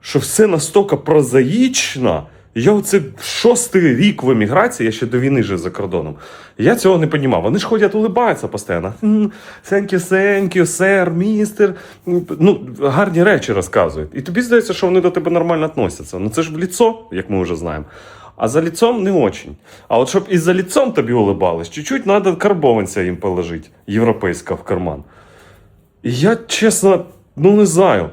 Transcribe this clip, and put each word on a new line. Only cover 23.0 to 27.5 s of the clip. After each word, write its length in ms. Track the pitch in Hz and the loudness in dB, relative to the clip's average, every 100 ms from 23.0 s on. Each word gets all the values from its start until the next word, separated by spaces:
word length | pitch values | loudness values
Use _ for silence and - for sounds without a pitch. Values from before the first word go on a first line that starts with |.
їм 140 | 90 87 | -4 -4
положити, 520 | 101 90 82 82 - _ - | -4 -4 -4 -8 -14 _ -6
європейська 680 | 104 117 113 98 85 - | 0 0 0 -2 -6 -8
в 80 | 87 | -10
карман. 420 | - 92 90 73 71 - - - - - _ _ _ _ | -4 -4 -4 -8 -14 -20 -20 -20 -20 -20 _ _ _ _
І 120 | 120 | -6
я, 220 | 123 170 226 | 0 0 0
чесно, 680 | - - 220 214 196 180 - - _ - | -4 0 0 2 2 2 -2 -20 _ 2
ну 200 | 165 | 4